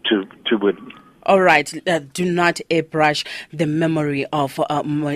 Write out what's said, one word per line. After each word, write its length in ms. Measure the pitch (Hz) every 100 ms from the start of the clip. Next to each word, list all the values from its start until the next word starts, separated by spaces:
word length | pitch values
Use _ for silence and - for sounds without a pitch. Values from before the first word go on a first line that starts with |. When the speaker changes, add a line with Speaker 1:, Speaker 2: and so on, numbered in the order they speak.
| -
Speaker 1:
to, 160 | 107 95 - -
to 100 | 110
women. 340 | 101 90 - - - _ -
Speaker 2:
All 140 | 190
right, 320 | 180 151 147 196 -
uh, 120 | 160 139
do 180 | - 180
not 300 | 175 175 175 -
airbrush 560 | 165 160 156 151 147 - - -
the 140 | 151
memory 600 | 151 151 165 160 147 139 -
of, 340 | 151 135 -
uh, 220 | 151 147
M-, 200 | 151 147 147